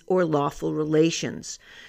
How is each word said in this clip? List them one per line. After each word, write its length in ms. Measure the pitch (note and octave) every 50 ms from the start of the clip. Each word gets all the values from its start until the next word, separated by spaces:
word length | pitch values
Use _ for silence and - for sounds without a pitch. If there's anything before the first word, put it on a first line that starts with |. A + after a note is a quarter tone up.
| -
or 180 | - F#3 F#3 F3+
lawful 480 | D#3+ D3+ C#3+ C#3+ D3+ - - D#3+ D#3+ D#3
relations. 840 | D3+ D#3 D3+ D#3 D#3 D#3+ E3 - - - B2 - - - - - - _ - - - -